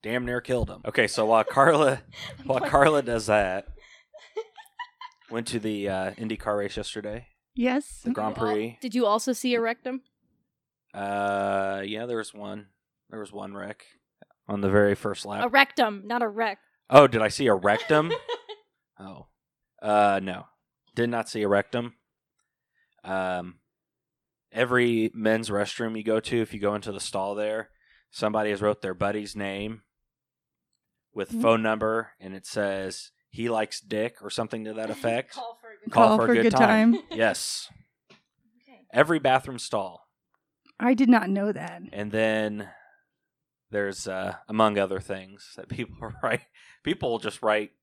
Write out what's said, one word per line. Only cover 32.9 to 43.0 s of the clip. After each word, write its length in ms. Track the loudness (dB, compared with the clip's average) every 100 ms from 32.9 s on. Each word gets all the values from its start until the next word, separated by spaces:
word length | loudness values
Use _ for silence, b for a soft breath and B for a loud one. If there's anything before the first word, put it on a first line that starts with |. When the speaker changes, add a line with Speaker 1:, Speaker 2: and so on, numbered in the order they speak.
| -10 -16 _ _
Speaker 1:
"He 180 | -8 -4
likes 320 | -2 -2 -6
dick," 360 | -6 -4 -4 -6
or 80 | -10
something 360 | -8 -6 -8 -10
to 80 |
that 160 | -10 -8
Speaker 2:
<laughs> 20 |
Speaker 1:
effect. 420 | -6 -4 -4 -6
Speaker 2:
Call 240 | -14 -14 -16
for 100 | -20
a 140 | -18
good 80 | 0
Speaker 1:
Call 160 | 6 6
Speaker 3:
Call 80 | 6
Speaker 1:
for 60 | 4
a 20 |
Speaker 3:
for 60 | 4
Speaker 1:
good 80 |
Speaker 3:
good 80 | 4
Speaker 1:
time. 420 | 6 6 6 6
Speaker 3:
time. 100 | 4 0
Speaker 1:
Yes. 600 | 0 0 2 -6 -8 -12 _ _ _ _
Speaker 2:
Okay. 720 | _ _ _ _ _ _ -20 _
Speaker 1:
Every 240 | 0 2 2
bathroom 400 | 2 0 -2 -14
stall. 500 | -6 -6 -6 -12 _ _ _ _ _ _ _ _
Speaker 3:
I 140 | 0
did 160 | 2 6
not 180 | 4 4
know 240 | -2 -2
that. 300 | -6 -10 -14 -14
Speaker 1:
And 200 | -10 -4
then 580 | 0 0 0 -2 -6 -12 b b b